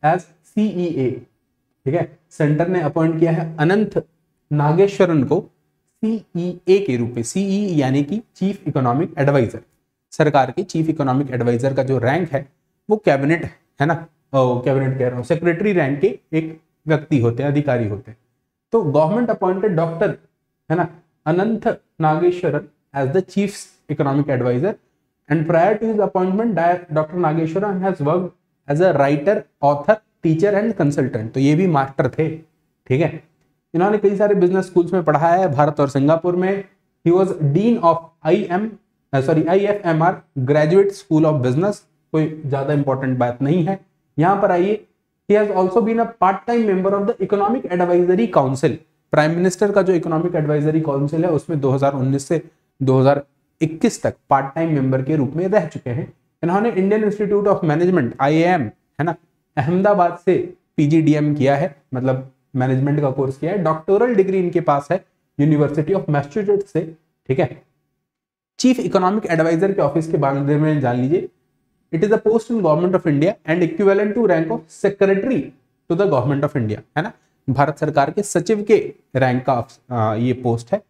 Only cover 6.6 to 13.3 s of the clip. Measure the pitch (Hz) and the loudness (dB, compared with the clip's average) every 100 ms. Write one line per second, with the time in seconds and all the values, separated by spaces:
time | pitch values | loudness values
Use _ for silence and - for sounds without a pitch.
6.6 | - 196 196 123 117 120 113 190 196 190 | 2 2 2 -2 -2 -4 -6 -4 -2 -2
7.6 | 208 156 135 139 143 214 - - 190 202 | 0 0 0 0 -2 -6 -8 -6 -4 -4
8.6 | - 143 127 131 170 - 139 139 113 - | -6 -2 0 0 -2 -2 -2 0 -2 -6
9.6 | _ _ _ _ _ - 151 147 127 131 | _ _ _ _ _ -2 0 2 0 -4
10.6 | 202 160 160 160 135 131 139 127 120 120 | -6 -4 -2 -2 -2 -2 -2 -2 -2 0
11.6 | 135 135 131 131 117 156 170 131 - _ | -2 -2 -2 0 0 -2 -2 -6 -8 _
12.6 | _ _ - 214 - 139 139 | _ _ -4 0 2 2 2